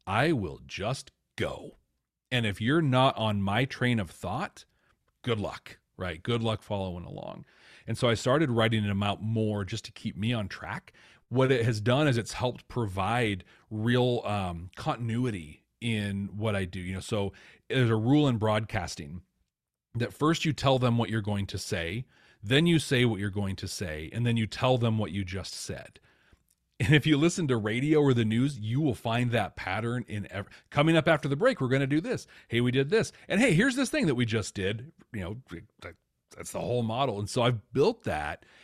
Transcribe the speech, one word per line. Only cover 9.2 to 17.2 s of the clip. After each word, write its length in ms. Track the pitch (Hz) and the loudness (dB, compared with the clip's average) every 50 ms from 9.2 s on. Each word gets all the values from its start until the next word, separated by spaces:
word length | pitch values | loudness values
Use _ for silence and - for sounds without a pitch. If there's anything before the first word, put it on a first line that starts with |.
more 420 | 104 110 113 110 110 107 104 101 98 | -4 -2 0 0 0 0 -2 -2 -4
just 200 | 92 113 104 - | -6 -8 -10 -10
to 60 | - | -12
keep 260 | - - - 110 - | -18 -10 -10 -8 -6
me 160 | 87 107 117 123 | -4 -4 -2 -2
on 140 | 113 101 | -2 -4
track. 460 | 90 - - - 80 110 170 _ - _ - - - - _ _ - | -6 -8 -10 -10 -10 -10 -10 _ -16 _ -20 -20 -20 -20 _ _ -4
What 220 | 120 127 131 131 | 2 2 4 4
it 140 | 135 117 107 | 4 4 2
has 140 | 123 113 107 | 0 0 0
done 260 | 104 120 123 143 156 | 2 2 2 4 4
is 100 | 143 117 | 4 2
it's 160 | 117 101 - - | 2 -2 -4 -6
helped 340 | - 127 127 - - - | -4 -4 -4 -4 -6 -16
provide 760 | _ - 123 117 101 92 98 92 104 117 123 120 107 101 92 - _ - _ _ - | _ -4 -4 -4 -2 -2 -2 -2 0 0 0 0 0 -2 -4 -6 _ -20 _ _ -10
real, 540 | 107 107 110 120 123 127 123 127 120 113 - | -6 -2 0 2 4 4 4 2 0 0 -2
um, 460 | 101 104 101 95 90 85 82 87 92 - | -2 -2 -2 -2 -4 -6 -8 -10 -14 -14
continuity 880 | - - 156 131 117 120 113 110 120 127 123 104 87 78 73 80 - _ _ _ _ | -8 -4 -4 -4 -2 -4 -4 -2 -2 -2 -2 -4 -6 -8 -12 -18 -20 _ _ _ _
in 500 | 117 117 110 107 101 101 98 98 98 92 87 | -4 -2 -2 0 0 -2 -2 -4 -4 -6 -6
what 200 | 104 110 110 101 | -4 -2 -2 0
I 100 | 98 95 | 0 -2
do. 140 | 87 92 92 | -4 -6 -8
You 160 | 87 92 95 | -8 -6 -6
know, 40 | 92 | -6
so 320 | - - 117 104 | -4 -4 -2 -2